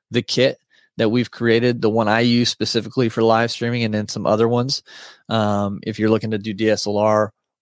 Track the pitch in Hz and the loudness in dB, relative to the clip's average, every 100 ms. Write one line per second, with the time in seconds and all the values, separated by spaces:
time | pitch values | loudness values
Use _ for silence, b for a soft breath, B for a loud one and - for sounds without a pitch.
0 | - 120 - - 127 107 _ b b - | -6 -4 -2 0 0 0 _ b b -2
1 | 113 123 117 - 117 113 123 120 110 110 | 0 0 -2 -2 2 2 2 0 0 0
2 | 107 113 120 120 117 - 110 120 104 131 | 2 2 2 2 0 -2 -4 -4 -4 -2
3 | 117 120 113 110 117 - 117 120 113 107 | -2 2 2 2 0 -4 -4 -2 -2 -2
4 | 104 107 98 107 113 120 139 139 - B | -4 -4 0 2 2 0 -2 -6 -10 B
5 | B B B 113 104 101 101 101 - 107 | B B B -2 0 0 -2 -6 -8 -2
6 | 107 110 110 107 104 101 110 104 104 104 | 2 2 0 -6 -6 -2 0 0 -2 0
7 | 107 107 107 - _ _ | 2 2 0 -6 _ _